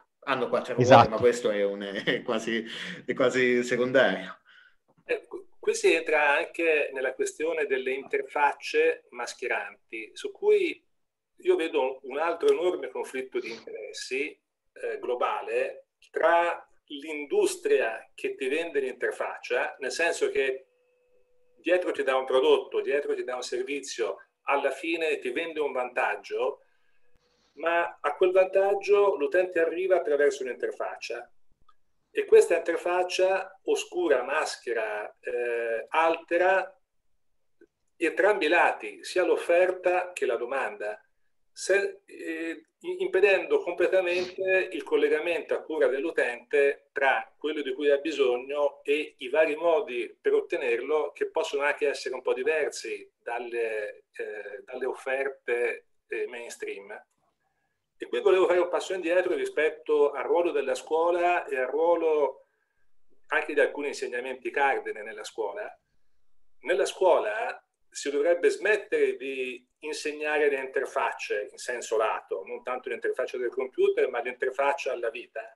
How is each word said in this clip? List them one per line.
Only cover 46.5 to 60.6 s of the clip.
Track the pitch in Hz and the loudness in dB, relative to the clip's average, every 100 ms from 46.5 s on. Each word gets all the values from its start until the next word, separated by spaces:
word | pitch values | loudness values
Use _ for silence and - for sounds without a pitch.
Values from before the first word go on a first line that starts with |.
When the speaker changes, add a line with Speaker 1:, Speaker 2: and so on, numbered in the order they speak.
| 147 139 - _ | 2 2 0 _
Speaker 3:
tra | - 139 117 - _ | 0 2 2 -2 _
quello | 147 151 | -6 -4
di | 135 | -6
cui | 131 147 | -2 2
ha | 143 | 2
bisogno | 147 139 131 123 135 147 143 - | 2 0 2 0 -2 0 0 -2
e | - 151 151 - | -2 -2 -2 -10
i | 127 | -2
vari | 143 156 151 | 2 2 2
modi | 170 160 127 123 104 - | 2 2 0 -6 -8 -4
per | 143 | 0
ottenerlo, | 143 - 170 135 113 131 151 143 | 0 0 -4 -2 -2 0 -2 -2
che | - - | -4 -4
possono | - 160 143 | -2 -2 0
anche | 143 143 143 | 0 0 0
essere | 131 131 | -2 -6
un | 127 | -6
po' | - 123 | -2 -2
diversi | 131 156 135 - 117 104 - _ | 0 0 -2 -6 -10 -10 -12 _
dalle, | - 120 120 117 117 107 104 - _ | -10 -8 -6 -4 -4 -4 -8 -12 _
eh, | - 110 107 101 101 | -12 -10 -10 -12 -14
dalle | - 127 127 | -12 -8 -6
offerte, | - 131 135 139 135 - 120 120 98 _ _ - | -6 -4 -2 -4 -6 -4 -2 -2 -4 _ _ -10
eh, | 117 107 | -6 -6
mainstream. | 120 117 107 107 98 101 110 - _ _ _ _ _ _ _ _ - | -8 -14 -12 -10 -12 -14 -18 -20 _ _ _ _ _ _ _ _ -14
E | - | -6
qui | - | 0
volevo | 202 185 175 | 4 6 4
fare | 180 | 4
un | 175 | 2
passo | 156 - | 0 -4
indietro | 185 165 180 180 | -4 0 2 2
rispetto | 151 131 - 156 156 - 151 143 | 0 -2 0 0 -2 0 2 2
al | 135 | 2
ruolo | 120 156 175 | 0 2 2
della | 143 | 0